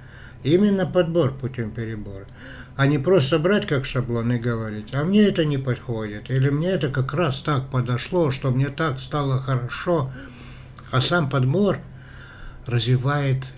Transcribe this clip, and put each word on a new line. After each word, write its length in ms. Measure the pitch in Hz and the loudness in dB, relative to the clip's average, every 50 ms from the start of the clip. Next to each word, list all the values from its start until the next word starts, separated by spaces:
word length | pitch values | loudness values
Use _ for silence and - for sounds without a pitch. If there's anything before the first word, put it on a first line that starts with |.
| - - - - - - - - - | -20 -18 -18 -18 -18 -18 -18 -6 0
Именно 400 | 131 156 180 208 208 196 190 185 | 4 4 6 6 6 4 2 2
подбор 460 | - - 180 175 165 165 170 156 120 - | 2 2 2 2 4 4 2 2 2 0
путем 400 | - - 113 - - 117 107 101 | -2 -6 -6 -4 -4 -6 -6 -6
перебора. 520 | - 113 110 113 107 104 101 98 95 98 - - - - - - - - - - | -6 -6 -6 -6 -8 -8 -10 -12 -12 -14 -16 -18 -18 -18 -16 -16 -16 -18 -12 -2
А 100 | - 139 | 2 4
не 120 | 139 147 147 | 4 4 4
просто 420 | 131 175 190 180 131 131 170 160 | 4 6 6 6 6 4 2 2
брать 260 | 151 180 202 208 208 | 4 4 2 2 2
как 180 | - 151 135 135 | 0 0 0 0
шаблон 460 | - - 131 113 107 120 117 113 120 | 0 -2 -2 -2 0 -2 0 0 0
и 80 | 123 120 | 0 0
говорить: 560 | 113 120 117 113 113 110 107 107 107 - - | 0 0 -2 -2 -4 -6 -6 -8 -8 -6 -4
«А 80 | 135 147 | -2 0
мне 200 | 175 196 214 214 | 4 6 6 6
это 200 | 202 190 185 160 | 6 4 2 2
не 140 | 151 147 135 | 2 0 0
подходит», 720 | 131 131 120 - - - 120 110 110 107 104 104 123 - | 0 -2 -2 -2 -4 -4 -4 -4 -4 -4 -6 -8 -6 -2
или 200 | 131 135 131 139 | 0 2 2 2
«Мне 180 | 143 143 160 185 | 2 2 0 0
это 200 | 190 165 147 151 | 0 0 0 0
как 260 | 127 139 127 131 - | 0 -2 -2 -2 0
раз 260 | 156 175 151 - - | 0 0 0 0 -2
так 280 | - - 151 131 131 - | -2 -2 0 0 -2 -2
подошло, 640 | - 127 123 131 123 120 - - 180 180 170 143 | -2 -2 0 0 -2 -2 -2 -2 0 2 2 2
что 220 | 123 - - 135 120 | 0 0 -2 0 2
мне 160 | 127 135 143 | 2 2 0
так 320 | 135 - 160 160 165 135 | 0 -2 -2 -2 -2 -4
стало 400 | - - - 151 143 139 131 127 | -6 -6 -4 -2 0 0 0 0
хорошо». 720 | 131 - 135 120 120 120 - - - 180 175 160 131 131 - - - - - - - - - - - - - - - - - | 0 0 -2 -2 -2 -4 -6 -6 -2 0 2 2 0 -2 -6 -10 -14 -14 -16 -16 -16 -16 -16 -18 -18 -18 -18 -18 -10 -2 0
А 80 | 127 | 0
сам 280 | 131 - 175 175 156 127 | 2 2 2 2 2 2
подбор 500 | 135 139 131 127 139 185 208 196 156 - - - - - - - - - - - - - - - - - - | 2 2 2 2 4 4 4 2 2 0 -4 -10 -16 -18 -18 -18 -18 -18 -18 -18 -16 -14 -14 -14 -14 -12 -8
развивает 800 | - 117 120 110 120 127 120 120 135 143 147 143 139 131 131 131 - - | -2 -2 0 2 2 2 2 2 2 0 2 2 0 0 0 -2 -6 -12